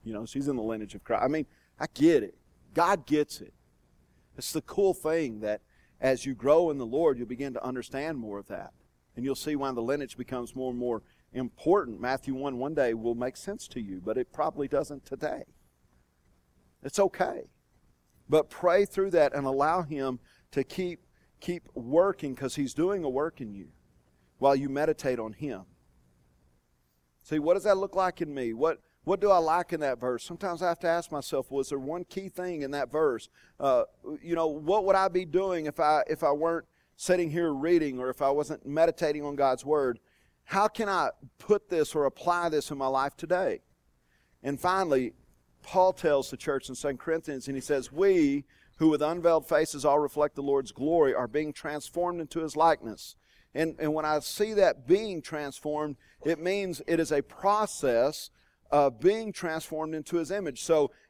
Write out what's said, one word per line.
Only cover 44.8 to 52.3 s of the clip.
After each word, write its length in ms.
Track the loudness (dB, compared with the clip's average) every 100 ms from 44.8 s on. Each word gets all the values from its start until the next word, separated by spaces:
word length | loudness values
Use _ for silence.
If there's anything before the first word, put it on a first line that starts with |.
| 2 2 0 -8 _ _ _ _
Paul 320 | -4 4 4
tells 360 | 4 2 2 0
the 80 | -8
church 320 | -4 -4 -4
in 60 | -6
Second 240 | -6 -4
Corinthians, 480 | -4 -4 -4 -10 -6
and 80 | -8
he 60 |
says, 300 | -2 -2 -2
"We 540 | 2 4 6 4 2 -4 _ _ _
who 120 | 4
with 120 | 4
unveiled 460 | 0 2 4 4 4
faces 380 | 2 2 0 2
all 140 | 4
reflect 360 | 2 0 0 0
the 80 |
Lord's 280 | 0 0 0
glory 420 | -6 0 4 4
are 140 | 4 -2
being 240 | -2 -4
transformed 680 | -6 -8 -8 -8 -4 -4 -4
into 180 | -6